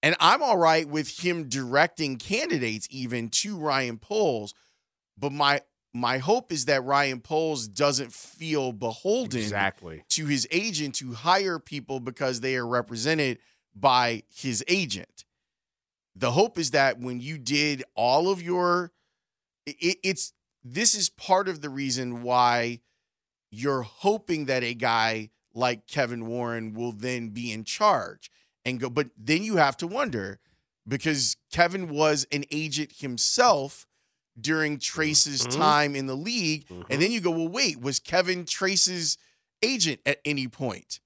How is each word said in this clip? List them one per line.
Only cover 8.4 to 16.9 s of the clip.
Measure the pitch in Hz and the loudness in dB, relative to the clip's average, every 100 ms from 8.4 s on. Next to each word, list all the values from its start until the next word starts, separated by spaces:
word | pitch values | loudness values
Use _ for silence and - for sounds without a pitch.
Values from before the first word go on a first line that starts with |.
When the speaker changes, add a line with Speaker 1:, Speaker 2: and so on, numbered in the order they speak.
| 160 151 131 | -2 -2 -2
Speaker 1:
beholden | 110 117 110 190 226 240 127 | -4 -6 -4 -2 0 0 -4
Speaker 2:
Exactly. | 107 104 98 - 87 80 - | -2 0 -2 -2 -14 -16 -4
Speaker 1:
to | - 156 | -2 0
his | 139 120 | -2 0
agent | 165 220 165 147 127 | -2 -2 -4 -4 -6
to | 135 | -8
hire | 117 139 190 196 165 | -6 2 2 2 -4
people | - 147 120 135 | -8 -12 -8 -8
because | 123 127 135 127 | -8 -4 -4 -2
they | 127 131 | -2 -2
are | 120 | 0
represented | 123 120 117 123 160 139 120 _ _ _ | -2 -2 -4 0 0 0 -2 _ _ _
by | 104 135 127 120 117 - | 0 4 6 4 0 -8
his | - 135 113 - | -10 -4 -4 0
agent. | 185 165 98 - _ - _ _ _ _ _ _ _ _ - | 0 0 -6 -10 _ -20 _ _ _ _ _ _ _ _ -2
The | 123 | 0
hope | 123 220 - | 4 2 2
is | 151 | 0
that | 143 135 | 4 4